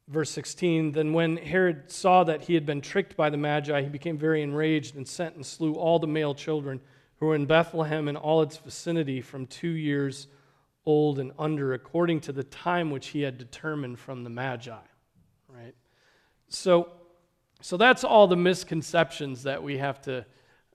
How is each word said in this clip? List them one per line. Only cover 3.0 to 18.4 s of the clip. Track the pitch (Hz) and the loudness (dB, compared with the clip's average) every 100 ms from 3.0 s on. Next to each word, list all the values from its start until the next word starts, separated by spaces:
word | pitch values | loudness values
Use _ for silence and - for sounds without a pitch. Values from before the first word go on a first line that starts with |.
| 190 - | -4 0
by | 151 | 0
the | 147 | 0
Magi, | 147 147 143 143 | 0 0 0 -2
he | 139 | -2
became | 143 170 151 | -6 -6 -2
very | 156 156 | 0 2
enraged | 143 147 156 156 123 143 | 0 0 2 0 -2 -12
and | 127 | -12
sent | - 165 160 | -8 -8 -8
and | |
slew | 131 - 160 | -14 -4 -2
all | 170 165 170 | 0 2 2
the | 160 | 2
male | 156 147 139 | 0 -2 -4
children | - 156 139 131 _ _ _ - | -4 -4 -4 -10 _ _ _ -4
who | 156 | 0
were | 156 | 2
in | 139 | 4
Bethlehem | 160 165 165 151 156 147 | 4 4 -2 -2 -2 -4
and | 147 | -4
all | 151 160 | 2 2
its | 151 - | 2 -4
vicinity | 143 - 170 170 139 131 | -18 -12 -4 -2 -2 -4
from | - 135 127 | -8 -12 -14
two | - 170 | -8 -6
years | 160 151 143 139 135 - _ _ _ _ _ 156 | -2 0 0 -2 -4 -16 _ _ _ _ _ 2
old | 151 151 139 | 4 4 0
and | 131 139 | -6 -4
under, | 156 151 135 | -2 -2 -2
according | 123 - 170 170 156 | -4 -4 0 2 0
to | - | -4
the | 135 | -8
time | 127 - 175 175 160 | -10 -6 -2 -2 -2
which | 135 - | -6 -6
he | 147 | -4
had | 139 127 | -4 -6
determined | 120 - 160 151 127 120 | -16 -12 -8 -6 -8 -10
from | - 127 | -14 -12
the | 120 | -10
Magi." | 120 131 123 123 110 - _ _ _ _ _ _ | -8 -6 -8 -12 -18 -20 _ _ _ _ _ _
Right? | 123 120 - _ _ _ _ _ _ _ | -20 -20 -20 _ _ _ _ _ _ _
So, | - 190 175 175 - - _ _ _ _ _ | -4 4 4 4 -10 -20 _ _ _ _ _
so | - 180 | -6 4
that's | 240 - | 4 4
all | 254 220 196 | 6 8 8
the | |
misconceptions | 175 | 8